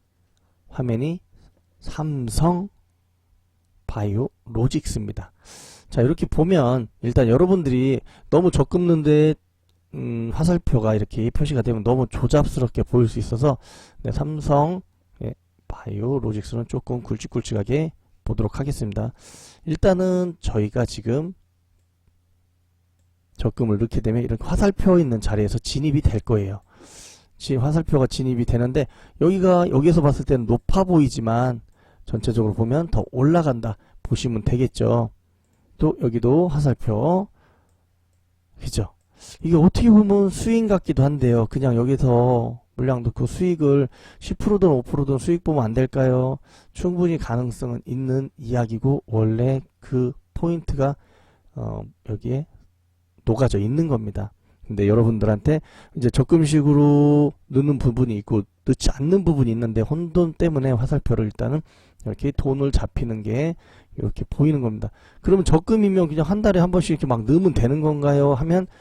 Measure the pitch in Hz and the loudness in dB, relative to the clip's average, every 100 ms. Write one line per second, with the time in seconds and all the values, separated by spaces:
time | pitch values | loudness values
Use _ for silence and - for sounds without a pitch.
0 | _ _ _ _ _ _ _ - 123 113 | _ _ _ _ _ _ _ -6 -4 -2
1 | 147 175 - _ _ _ _ _ - - | -4 -8 -12 _ _ _ _ _ -12 -8
2 | 151 139 120 110 160 180 202 - _ _ | -6 -4 -4 0 2 0 -4 -14 _ _
3 | _ _ _ _ _ _ _ _ - 110 | _ _ _ _ _ _ _ _ -10 -6
4 | 104 101 135 - - 113 120 156 - 120 | -4 -4 -4 -8 -8 -2 0 -2 -4 -6
5 | 104 101 - _ - - - - - 135 | -8 -10 -14 _ -20 -20 -20 -20 -6 0
6 | 120 165 180 - 165 180 123 127 110 _ | 0 0 -2 0 2 2 2 0 -4 _
7 | 117 139 117 131 180 190 139 127 135 123 | -2 2 2 4 4 2 0 0 0 -2
8 | - - - 147 180 - 139 180 175 160 | -6 -20 0 2 4 2 0 0 2 2
9 | 147 151 156 - _ _ _ _ _ 143 | 4 4 4 0 _ _ _ _ _ -10
10 | 123 117 117 123 165 175 - 123 110 107 | -8 -6 -6 -2 0 0 2 2 2 0
11 | 101 - 113 - 151 135 113 113 107 127 | -2 -4 -2 -2 0 0 0 0 0 0
12 | 123 - 127 147 - 139 123 - - 120 | 0 -2 2 2 2 -2 -2 -2 0 2
13 | 117 - - 113 147 123 - - - - | 2 -2 -6 -2 0 -2 -8 -20 -20 -10
14 | 117 - 147 156 143 143 156 185 - _ | -6 -6 -6 -6 0 2 2 -2 -10 _
15 | _ - 117 - _ _ - - 110 101 | _ -12 -12 -12 _ _ -16 -14 -10 -6
16 | 117 139 117 107 - 117 117 131 - 123 | -4 -2 -4 -6 -6 -8 -6 -8 -6 -8
17 | - 110 - 123 - 107 101 139 160 - | -6 -8 -6 -6 -4 -6 -2 -2 -4 -8
18 | _ _ - 110 107 - 139 - 107 101 | _ _ -6 -4 -4 -4 -6 -6 -6 -6
19 | 113 - - - - _ 165 160 202 180 | -6 -10 -20 -20 -20 _ -8 0 2 2
20 | 185 180 180 165 - 110 104 123 113 - | 2 0 -2 -6 -4 -2 -2 -2 -4 -4
21 | 113 135 170 - _ _ _ _ _ _ | -4 -4 -4 -12 _ _ _ _ _ _
22 | _ _ _ _ _ _ _ _ _ _ | _ _ _ _ _ _ _ _ _ _
23 | _ _ _ - 113 - 117 104 117 - | _ _ _ -8 -6 -2 -2 -2 -2 -2
24 | 110 117 123 117 - 175 202 - 190 180 | -2 -2 -2 -6 -2 0 0 2 4 4
25 | 143 113 - 104 104 117 - 135 151 143 | 2 0 -2 0 0 -2 -4 -4 0 0
26 | - 107 - 107 98 101 - _ - - | 0 0 -2 -2 -2 -8 -14 _ -20 -20
27 | - - _ - - 131 135 156 160 143 | -20 -20 _ -12 -4 -2 0 -2 0 0
28 | 131 - 131 120 120 117 123 143 131 - | 0 -2 -2 -2 0 0 2 0 -2 -8
29 | - - 170 190 185 175 175 135 156 165 | -20 0 2 4 4 4 4 4 4 4
30 | 143 139 135 131 110 120 - 190 185 165 | 4 2 0 0 2 0 2 2 4 4
31 | 135 139 113 117 127 117 - _ _ - | 2 0 -2 0 0 -4 -10 _ _ -20
32 | - 113 127 113 107 101 117 143 170 95 | -8 -4 -2 0 0 0 0 0 0 -2
33 | - 127 143 170 151 120 113 - _ - | -2 0 2 4 2 -2 -6 -10 _ -16
34 | - 120 127 113 - 123 127 - 113 117 | -6 -4 -2 -4 -2 0 0 0 0 0
35 | 113 - _ _ _ _ _ - 156 - | -2 -8 _ _ _ _ _ -2 -2 0
36 | 120 117 120 151 180 147 143 113 - 107 | -2 0 2 2 2 0 0 0 -2 -2
37 | 147 185 208 _ _ _ _ _ _ _ | 0 0 -4 _ _ _ _ _ _ _
38 | _ _ _ _ _ - 127 - 101 _ | _ _ _ _ _ -12 -6 -4 -6 _
39 | _ _ - - 165 165 180 - 233 214 | _ _ -20 -8 2 4 4 4 6 6
40 | 202 202 196 147 165 226 220 208 - 135 | 6 4 2 -2 0 0 2 0 0 2
41 | 139 147 127 117 110 131 131 117 123 135 | 2 2 2 2 0 -2 0 0 0 2
42 | 131 120 123 123 117 120 _ - 127 127 | 2 4 4 2 -2 -8 _ -6 -4 -2
43 | 117 - 123 - 180 165 143 143 131 - | -4 -4 -6 -2 -2 0 2 2 0 -6
44 | - - - - 226 202 180 131 120 143 | -20 -16 -10 -4 0 2 2 2 0 -4
45 | 135 135 151 170 170 151 110 117 131 139 | -2 -2 -2 -2 -2 -2 0 0 -2 0
46 | 131 127 127 139 _ - _ - 180 175 | 0 2 -2 -6 _ -20 _ -6 -4 0
47 | 175 160 - 120 123 - 123 120 - 123 | 0 -2 -4 -4 -4 -6 -8 -8 -8 -6
48 | 131 131 135 - 117 123 113 113 135 143 | -4 -4 -4 -10 -4 -2 -2 -2 -2 -2
49 | - 110 110 113 127 135 - _ - 127 | -2 0 0 0 0 -2 -6 _ -6 -2
50 | 123 - _ - 170 170 - 139 135 143 | -2 -6 _ -6 -4 -2 -4 -2 -2 -4
51 | _ _ _ _ _ 131 110 107 107 _ | _ _ _ _ _ -12 -10 -10 -12 _
52 | - 107 120 131 160 - _ _ _ _ | -10 -8 -6 -6 -6 -16 _ _ _ _
53 | _ _ - 110 123 104 104 147 165 120 | _ _ -2 0 0 0 -2 -2 0 -2
54 | 104 104 104 - _ _ - 104 101 113 | -4 -8 -10 -12 _ _ -8 0 2 4
55 | 117 110 107 104 147 156 - - - - | 2 2 0 0 0 0 -4 -18 -16 -4
56 | 123 - 131 170 147 151 143 147 147 143 | 0 0 4 4 4 4 4 4 6 6
57 | 147 147 143 - - 135 143 135 123 117 | 6 4 2 -2 -4 0 0 0 0 2
58 | 123 104 - 110 98 _ - 131 - - | 0 0 0 -2 -2 _ -2 0 0 0
59 | 147 196 165 143 120 113 117 110 110 156 | 2 2 2 2 0 0 -2 -2 -2 -4
60 | 170 170 170 - 170 151 135 120 131 147 | -2 0 0 0 -2 0 0 0 0 -2
61 | - 113 107 - 117 151 - _ _ - | 0 -2 -2 -4 -4 -4 -6 _ _ -14
62 | 117 104 139 - 139 135 139 - 110 - | -12 -6 -6 -4 -2 -2 0 -2 -2 -6
63 | 117 110 107 117 160 170 _ - _ - | -6 -6 -6 -4 -4 -6 _ -20 _ -8
64 | 107 - - - 151 147 120 107 107 - | -6 -6 -6 0 0 0 -2 -6 -10 -12
65 | _ - - 190 - - - 220 202 190 | _ -8 0 2 4 0 2 2 2 2
66 | 165 151 156 208 214 185 180 180 - 156 | 0 -2 -2 0 2 2 2 0 0 -2
67 | 135 117 110 165 190 123 120 147 151 147 | -2 -2 2 2 2 2 0 0 -2 0
68 | 143 139 143 131 160 180 185 - | 0 2 2 0 0 0 -2 -10